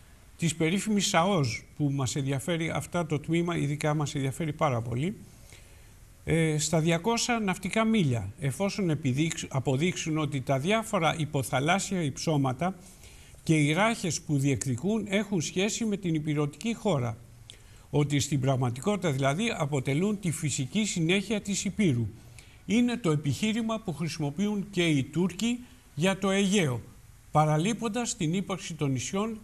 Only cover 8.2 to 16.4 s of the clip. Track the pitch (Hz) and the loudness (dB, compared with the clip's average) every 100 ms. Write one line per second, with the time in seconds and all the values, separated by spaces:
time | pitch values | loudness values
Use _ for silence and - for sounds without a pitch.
8.2 | 98 - 143 120 196 - 180 147 139 131 | -4 -4 -4 -2 -2 0 0 0 0 0
9.2 | 160 - - 135 143 131 180 175 165 156 | 0 -2 -4 -2 0 2 0 -2 -2 -2
10.2 | 143 135 123 135 165 220 220 196 156 160 | -2 -2 0 0 2 0 0 0 2 0
11.2 | 143 139 127 131 147 190 - 185 151 - | -2 -2 0 0 2 2 0 -2 -2 -2
12.2 | 170 147 135 127 175 190 - - - - | 0 2 2 0 -2 -4 -14 -20 -20 -20
13.2 | - - - 156 147 156 226 226 180 - | -20 -6 2 4 4 4 2 2 -2 -4
14.2 | - 143 143 131 135 120 185 220 196 196 | -2 0 2 0 0 -2 0 0 0 0
15.2 | 202 196 - 185 208 - 226 202 175 160 | 0 -2 -2 0 -2 0 -2 -2 0 -2
16.2 | 151 147 | 0 0